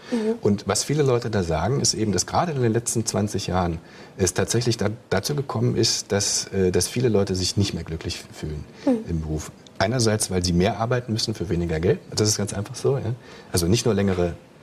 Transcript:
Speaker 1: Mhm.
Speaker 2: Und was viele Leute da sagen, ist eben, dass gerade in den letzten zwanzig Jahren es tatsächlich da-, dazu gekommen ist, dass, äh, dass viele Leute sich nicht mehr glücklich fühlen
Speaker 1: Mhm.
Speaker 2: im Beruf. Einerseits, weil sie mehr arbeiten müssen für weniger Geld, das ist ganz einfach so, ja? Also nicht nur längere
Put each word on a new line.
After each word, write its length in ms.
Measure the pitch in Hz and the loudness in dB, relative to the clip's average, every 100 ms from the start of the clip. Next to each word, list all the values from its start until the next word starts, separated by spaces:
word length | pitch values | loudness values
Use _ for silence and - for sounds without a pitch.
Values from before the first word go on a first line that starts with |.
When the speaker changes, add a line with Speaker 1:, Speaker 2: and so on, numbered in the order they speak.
| - | -4
Speaker 1:
Mhm. 220 | 240 214 233 | -2 0 0
Speaker 2:
Und 260 | 107 101 - | 2 0 0
was 160 | - | -2
viele 180 | - 147 | 0 2
Leute 260 | 135 120 113 | 2 2 2
da 120 | 104 | 0
sagen, 380 | 85 78 95 - | 0 0 0 2
ist 140 | - | 2
eben, 180 | - 107 | 2 0
dass 140 | 90 - | 0 0
gerade 260 | 117 175 | 0 0
in 100 | 139 | 2
den 100 | 117 | 2
letzten 320 | 113 - 117 | 2 0 -2
zwanzig 440 | 107 101 104 - - | 0 0 0 -2 -2
Jahren 300 | 90 87 82 - - - - | 0 0 -2 -8 -20 -14 0
es 180 | 95 | 0
tatsächlich 420 | - 95 - 123 - | 2 0 2 0 0
da-, 140 | 98 113 - | -2 -4 -2
dazu 240 | 180 - | -2 0
gekommen 420 | 147 131 123 123 120 | -4 -4 0 0 2
ist, 360 | 110 - - | 0 0 -2
dass, 340 | 98 - - - | 0 0 -2 -2
äh, 220 | 98 92 | 0 2
dass 160 | 90 - | 2 0
viele 220 | 123 123 | 0 2
Leute 260 | 101 95 | 2 2
sich 220 | 92 92 - | 0 0 0
nicht 180 | 95 | 0
mehr 100 | 85 | -2
glücklich 380 | 80 82 90 - - | -6 -6 -6 -8 -12
fühlen 320 | - 78 76 - - 285 | -10 -8 -8 -10 -4 0
Speaker 1:
Mhm. 120 | 233 226 | 0 0
Speaker 2:
im 120 | 82 | -4
Beruf. 280 | 78 78 - - - - | -2 -6 -8 -16 -14 -2
Einerseits, 520 | 98 127 110 107 - | 0 2 2 2 0
weil 140 | 92 | 0
sie 80 | 90 | 2
mehr 260 | 87 95 117 | 4 4 2
arbeiten 340 | 117 123 - | 0 -2 -2
müssen 220 | 107 - | -4 -2
für 140 | 107 110 | -4 -2
weniger 320 | 160 85 80 | -2 0 0
Geld, 180 | 90 - - | 2 0 -2
das 140 | - 107 | 0 0
ist 80 | - | 2
ganz 160 | 98 | -2
einfach 220 | - 101 123 | -4 -8 -2
so, 200 | 127 135 | 0 0
ja? 180 | 107 123 - - - | -2 -6 -10 -20 -6
Also 160 | 90 85 | -2 2
nicht 200 | 120 120 | 2 2
nur 80 | |
längere 400 | 98 101 90 87 78 - - | 2 2 2 0 -2 -16 -20